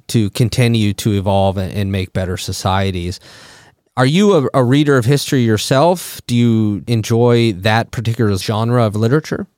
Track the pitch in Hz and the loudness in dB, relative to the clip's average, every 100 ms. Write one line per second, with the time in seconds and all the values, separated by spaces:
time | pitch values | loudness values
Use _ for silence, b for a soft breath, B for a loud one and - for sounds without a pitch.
0 | - 120 101 - 117 - 120 117 104 98 | -4 -2 -2 0 -2 0 0 2 0 0
1 | 113 101 95 98 98 95 95 104 98 98 | -2 0 0 2 0 0 -6 -4 -2 -4
2 | 92 101 92 90 - 90 101 95 98 90 | -4 -4 -4 -6 -8 -6 -2 0 0 -4
3 | 87 - B B B B B _ _ - | -6 -8 B B B B B _ _ 0
4 | 131 160 208 180 131 135 120 139 147 135 | 2 4 4 2 2 0 2 2 4 2
5 | 113 143 - 139 113 107 - 135 165 180 | 2 0 0 0 2 0 0 2 2 0
6 | - - - 120 120 113 107 101 69 117 | -6 -16 -4 0 2 2 0 -2 -2 -4
7 | 104 117 120 120 117 90 104 113 113 - | 0 2 4 4 2 0 0 0 -2 -6
8 | 110 113 110 98 - 107 117 123 110 107 | -6 -2 0 0 -2 -2 0 0 0 0
9 | 113 147 - - 196 | 0 0 -2 -8 -10